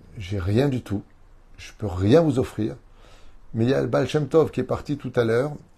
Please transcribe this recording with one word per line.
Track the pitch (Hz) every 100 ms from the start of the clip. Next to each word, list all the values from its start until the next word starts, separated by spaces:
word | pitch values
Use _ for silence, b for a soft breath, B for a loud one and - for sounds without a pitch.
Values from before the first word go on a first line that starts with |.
| - -
j'ai | 90 101
rien | 87 110 143
du | 127
tout. » | - 101 - - - - - -
je | - -
peux | 104
rien | 87 98 151
vous | 160 127
offrir, | - - 92 - - b b b b b -
mais | 113 120
il |
y |
a | 139
le | 127
Baal | 139 135
Shem | 151 135
Tov | 160 139
qui | -
est |
parti | 127 120 - 143
tout | 127 123
à |
l'heure, | 117 117 147 147 -